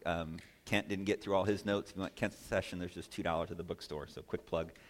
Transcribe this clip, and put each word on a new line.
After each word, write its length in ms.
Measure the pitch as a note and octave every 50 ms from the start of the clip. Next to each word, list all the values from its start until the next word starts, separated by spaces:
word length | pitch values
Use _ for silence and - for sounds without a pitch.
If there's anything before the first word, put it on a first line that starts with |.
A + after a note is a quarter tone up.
| -
um, 320 | E2+ E2+ E2 E2 D#2+ E2 F2 - - - - -
Kent 240 | - A2 G2+ -
didn't 180 | - G2+ F#2+ G2
get 160 | G2 G2+ -
through 140 | - G2 G2
all 80 | F#2+ F#2
his 220 | G#2 G#2 F#2 -
notes. 240 | G#2 G2+ G2+ - -
If 80 | -
you 40 | G2
want 140 | F#2+ - -
Kent's 220 | - A2+ G2+ -
session, 420 | - - - A2+ F#2+ F#2 - G2 F2
there's 140 | F2+ F2 -
just 180 | F2 E2 -
two 120 | - - F2+
dollars 280 | F2 E2 D#2+ E2+ F2
at 60 | E2+
the 60 | F2 F2
bookstore. 440 | F2 E2+ - - - D2+ D2+ C#2+
So 140 | D2 - -
quick 240 | - - - E2+ -
plug, 260 | - F2+ E2 E2 E2 - - -